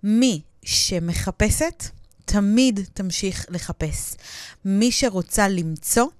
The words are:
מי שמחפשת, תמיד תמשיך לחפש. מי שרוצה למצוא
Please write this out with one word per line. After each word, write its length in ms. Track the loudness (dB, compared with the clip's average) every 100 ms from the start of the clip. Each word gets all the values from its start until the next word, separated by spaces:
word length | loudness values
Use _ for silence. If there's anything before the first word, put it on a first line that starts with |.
מי 380 | 2 4 4 2 -6 _
שמחפשת, 1200 | -4 -2 0 -2 -2 -2 -4 0 0 2 0 -4 -14 -16 -20 _
תמיד 560 | -2 2 4 4 4 2 -6
תמשיך 520 | -8 -6 -4 -4 -6 -8
לחפש. 680 | -8 -8 -6 -4 -4 -8 -12 -16 -18 -18 -10
מי 280 | -2 2 2
שרוצה 560 | 2 0 0 -4 0 2
למצוא 580 | 2 -2 -6 0 2 2 -2